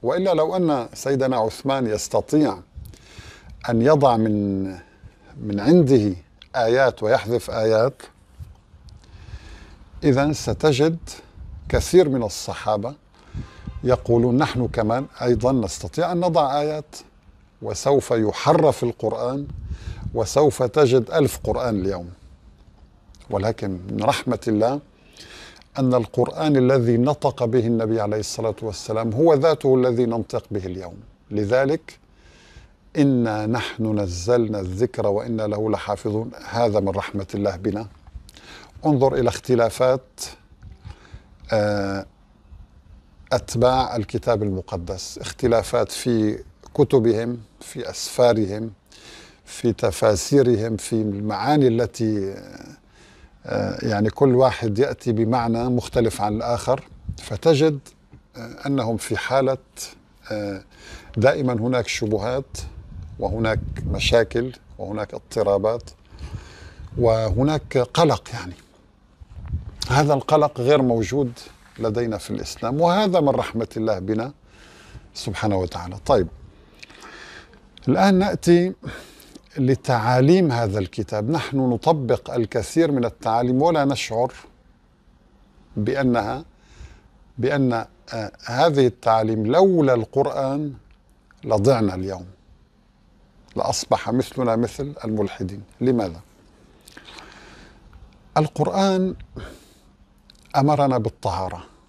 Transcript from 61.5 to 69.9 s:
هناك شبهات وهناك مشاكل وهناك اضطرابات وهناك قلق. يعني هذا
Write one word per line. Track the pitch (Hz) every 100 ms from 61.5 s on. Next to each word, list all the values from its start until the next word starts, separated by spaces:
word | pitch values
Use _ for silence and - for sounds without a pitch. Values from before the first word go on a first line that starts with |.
هناك | 95 117 127 110
شبهات | - 110 104 107 131 139 - - - - - - -
وهناك | 98 107 110 110 - - -
مشاكل | 101 - - - 120 127 123 _ -
وهناك | 95 107 104
اضطرابات | - - - 101 101 104 120 - - - - - - - - - - - -
وهناك | 117 113 110 98 139 151 - 135
قلق. | 123 - 165 120 -
يعني | 113 92 90 - _ _ _ _ _ - - - - - -
هذا | -